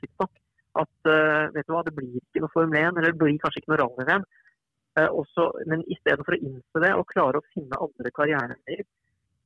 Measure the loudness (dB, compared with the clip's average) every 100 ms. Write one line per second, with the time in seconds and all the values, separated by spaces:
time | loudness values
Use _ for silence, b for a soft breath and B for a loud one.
0 | -8 -8 -8 _ _ _ _ -4 -4 _
1 | 2 4 4 2 0 -4 -4 -4 -4 -6
2 | -8 -10 -6 -4 0 2 2 2 2 2
3 | 0 4 2 2 -2 -4 -2 0 0 -2
4 | 0 0 -2 b b b _ _ _ 0
5 | 2 0 -2 0 0 -2 -4 -4 -4 -4
6 | 0 0 0 -4 -4 -10 -6 0 2 2
7 | 0 2 2 2 -4 -10 -8 -6 -6 -8
8 | -6 0 0 0 -2 -8 -10 -10 -12 _
9 | _ _ _ _